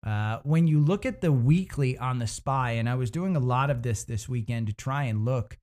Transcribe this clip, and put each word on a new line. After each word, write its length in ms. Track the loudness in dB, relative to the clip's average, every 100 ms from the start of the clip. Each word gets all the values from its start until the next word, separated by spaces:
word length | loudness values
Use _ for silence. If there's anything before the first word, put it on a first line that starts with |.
| -4
Uh, 320 | -2 -2 -4
when 240 | 2 4 6
you 140 | 6
look 240 | 4 2
at 160 | -2 -2
the 120 | 2
weekly 640 | 4 4 4 2 -2 -2 -2
on 200 | -4 -4
the 80 | -4
spy, 460 | -6 -4 -2 0
and 160 | 0 0
I 60 |
was 160 | 0 -2
doing 260 | -4 -2 0
a 40 |
lot 280 | 2 2 0
of 140 | -2
this 220 | -2 -4
this 220 | -4 -8 -6
weekend 420 | -6 -4 -4 -4
to 40 |
try 320 | -6 -4 -4
and 220 | -2 -2 0
look 320 | -2 -4 -10